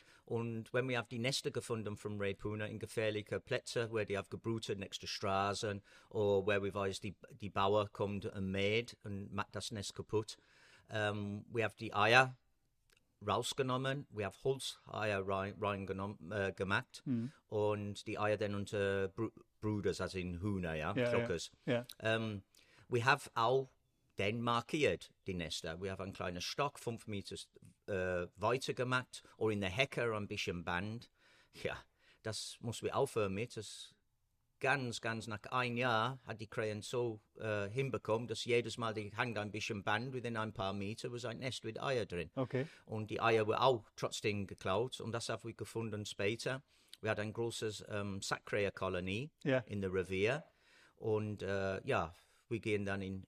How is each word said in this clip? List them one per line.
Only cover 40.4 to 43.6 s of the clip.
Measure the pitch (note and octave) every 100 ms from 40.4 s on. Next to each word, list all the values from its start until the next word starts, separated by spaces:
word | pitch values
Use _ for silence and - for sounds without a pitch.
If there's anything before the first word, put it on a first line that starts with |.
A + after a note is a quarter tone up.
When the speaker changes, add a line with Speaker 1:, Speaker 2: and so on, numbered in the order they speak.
| A2
Speaker 1:
paar | - F#2+
Meter, | G2+ G2+ A2+ C3
wo | A#2+
sein | A#2 A2+
Nest | B2+ -
mit | A2+ A2
Eier | C#3 B2+ G2
drin. | F2 D#2+
Speaker 2:
Okay. | - C3 B2+ D3 -
Speaker 1:
Und | - A2 G#2+
die | A2
Eier | A#2 A2+ G#2+
wurden |
auch | -